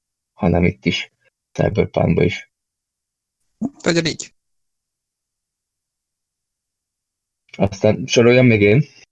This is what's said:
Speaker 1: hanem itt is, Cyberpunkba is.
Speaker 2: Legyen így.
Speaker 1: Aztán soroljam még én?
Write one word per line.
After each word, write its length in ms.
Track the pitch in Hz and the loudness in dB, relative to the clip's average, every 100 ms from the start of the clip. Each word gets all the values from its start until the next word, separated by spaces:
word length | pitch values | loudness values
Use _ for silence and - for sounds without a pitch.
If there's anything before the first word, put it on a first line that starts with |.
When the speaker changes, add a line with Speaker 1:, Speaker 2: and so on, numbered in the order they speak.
| _ _ _ | _ _ _
Speaker 1:
hanem 320 | - 87 87 | -6 -2 0
itt 200 | 87 - | 0 -2
is, 280 | - - - _ _ _ _ | -4 -6 -8 _ _ _ _
Cyberpunkba 680 | - - 104 92 - - 82 | -4 -4 -2 -2 0 0 0
is. 280 | 90 - - _ _ _ _ _ _ _ _ _ _ - 214 _ | -2 -4 -16 _ _ _ _ _ _ _ _ _ _ -10 -10 _
Speaker 2:
Legyen 240 | - 170 165 | -4 -2 -4
így. 260 | - - _ _ _ _ _ _ _ _ _ _ _ _ _ _ _ _ _ _ _ _ _ _ _ _ _ _ _ _ _ _ _ _ - | -8 -14 _ _ _ _ _ _ _ _ _ _ _ _ _ _ _ _ _ _ _ _ _ _ _ _ _ _ _ _ _ _ _ _ -4
Speaker 1:
Aztán 500 | 95 - 107 - 131 | -4 -2 -2 -2 -2
soroljam 400 | - 117 123 127 | 0 4 4 4
még 140 | 110 | 4
én? 240 | 101 117 156 _ _ | 2 2 0 _ _